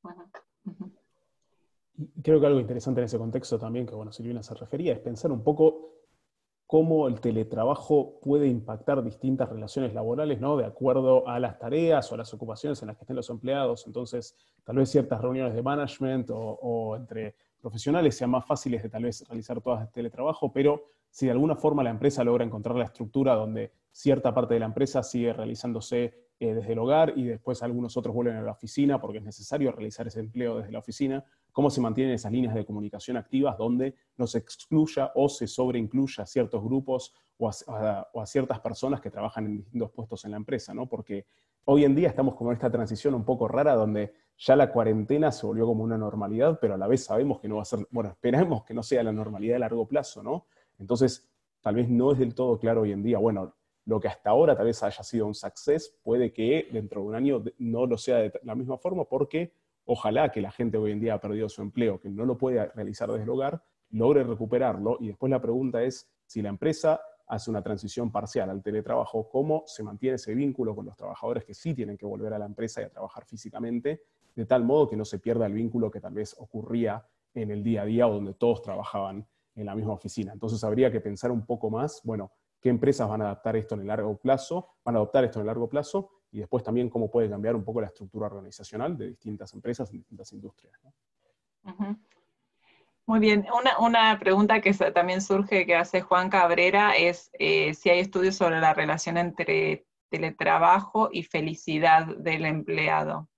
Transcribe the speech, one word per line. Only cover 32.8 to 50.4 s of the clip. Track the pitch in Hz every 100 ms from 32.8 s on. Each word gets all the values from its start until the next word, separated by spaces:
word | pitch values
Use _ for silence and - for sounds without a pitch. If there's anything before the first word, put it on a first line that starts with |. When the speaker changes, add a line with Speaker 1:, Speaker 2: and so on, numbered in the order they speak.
| 104 101 - 123
Speaker 2:
activas | - 135 139 -
donde | 117 120 131 - _ -
no | 120
se | 117
excluya | - - - 156 156 - 135
o | - 143
se | - 117
sobreincluya | - 127 123 110 131 135 - 101
ciertos | - 113 110
grupos | 110 135 135 131 - _ _ _
o | 113
a, | 104 -
a, | 113 107 101 98
o | 117
a | 107
ciertas | 143 127 113
personas | 117 110 131 139
que | -
trabajan | - 107 - 107
en | 104
distintos | 101 120 110
puestos | - 113 117 104
en |
la | 104
empresa, | 107 131 -
¿no? | 104 127
Porque | 110 - 101 - _ _ _
hoy | - 143
en | 143
día | 139 175
estamos | - 135
como | 127 117
en | 117
esta | 127
transición | 117 110 110 147
un | 127
poco | 110 123 113
rara | 120 147
donde | 123 107 104 104 _ _ _
ya | - 160
la | 135
cuarentena | 120 110 110 107 143 156
se | 113 104
volvió | 107
como | 113 110
una | 110 113
normalidad, | 107 101 101 110 147 160
pero | 156
a | 95
la | 98
vez | 127
sabemos | - 156 143 -
que | 107
no | 107
va |
a |
ser, | 104 113 98
bueno, | 120 104
esperamos | 90 120 131 180 120
que | -
no | 113
sea | 113 127
la | 113
normalidad | 107 107 101 107 120
a |
largo | 113 117 107
plazo, | 135 151 -
¿no? | 104 165